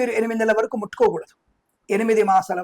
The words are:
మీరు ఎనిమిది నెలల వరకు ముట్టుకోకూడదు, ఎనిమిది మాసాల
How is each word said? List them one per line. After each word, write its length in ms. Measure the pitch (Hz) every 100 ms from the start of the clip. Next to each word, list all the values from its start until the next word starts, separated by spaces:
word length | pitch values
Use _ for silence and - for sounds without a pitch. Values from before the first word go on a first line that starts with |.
మీరు 120 | 247 220
ఎనిమిది 200 | 226 226
నెలల 140 | 220 214
వరకు 180 | 220 226
ముట్టుకోకూడదు, 520 | 202 - 220 165 - _ _ _ _ _ - 202
ఎనిమిది 280 | 226 220 202
మాసాల 320 | 190 185 180